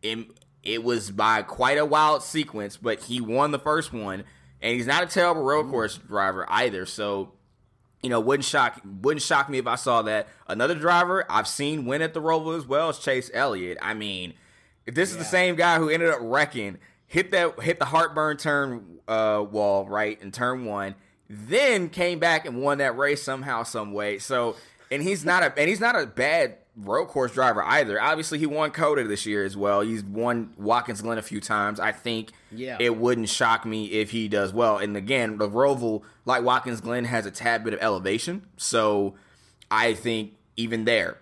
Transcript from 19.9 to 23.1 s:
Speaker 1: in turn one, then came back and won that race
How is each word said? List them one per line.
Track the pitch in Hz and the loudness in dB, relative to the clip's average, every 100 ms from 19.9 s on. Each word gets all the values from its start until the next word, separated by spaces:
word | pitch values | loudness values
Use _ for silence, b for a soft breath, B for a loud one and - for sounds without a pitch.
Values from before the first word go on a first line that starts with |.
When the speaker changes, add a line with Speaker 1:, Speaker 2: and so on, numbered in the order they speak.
| 104 107 107 | -2 -2 -4
Speaker 1:
in | 98 | -12
turn | 101 123 127 | -4 -2 -2
one, | 120 101 98 98 b b _ | -4 -4 -6 -8 b b _
then | 104 110 202 277 220 170 | -18 -2 2 4 2 -2
came | 165 175 175 | -2 -2 2
back | 170 160 160 | 2 2 -2
and | 123 | -2
won | 139 139 | 0 2
that | 135 120 | 0 2
race | 143 | 2